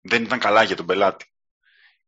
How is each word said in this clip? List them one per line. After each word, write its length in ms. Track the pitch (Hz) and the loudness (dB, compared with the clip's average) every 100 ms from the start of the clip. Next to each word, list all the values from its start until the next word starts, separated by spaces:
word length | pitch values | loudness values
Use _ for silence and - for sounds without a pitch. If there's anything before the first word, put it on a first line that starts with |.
δεν 220 | 98 117 | -4 -4
ήταν 160 | 113 123 | -2 -2
καλά 240 | 101 107 | 2 2
για 120 | 107 92 | 2 0
τον 100 | 87 | -2
πελάτη. 400 | 92 98 - - _ _ _ _ _ _ _ | 0 0 -2 -10 _ _ _ _ _ _ _